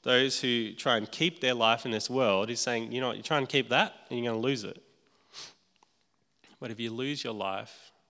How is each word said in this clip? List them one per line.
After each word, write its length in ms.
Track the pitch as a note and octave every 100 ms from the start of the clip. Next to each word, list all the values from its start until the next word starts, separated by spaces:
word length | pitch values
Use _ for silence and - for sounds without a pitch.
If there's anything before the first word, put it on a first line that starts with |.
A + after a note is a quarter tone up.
those 380 | - B2 C3+ -
who 320 | C3 A#2+ A2
try 240 | - C#3 A#2
and 140 | G#2+
keep 300 | - E3 E3+
their 120 | B2+
life 320 | B2 A2+ A2+ B2+
in 60 |
this 180 | A2 -
world. 400 | B2+ A#2+ F#2+ A2
He's 100 | A#2+
saying, 320 | - A#2 A2+
"You 100 | A#2+
know 80 | B2+
what, 80 | -
you 60 |
try 140 | A2 D3+
and 100 | C3
keep 220 | C#3+ A#2
that 380 | B2+ G#3 - -
and 100 | B2
you're 120 | A#2+
gonna 100 | A2+
lose 220 | B2 C3
it. 180 | G2 - _ _ _ _ _ - - _ _ _ _ _ _ _ _ _ - _
But 120 | B2+
if 80 | G#2+
you 120 | A#2
lose 320 | A2+ C3+ C#3+
your 100 | B2+
life 580 | G#2+ G2 G2 A2 - - _ _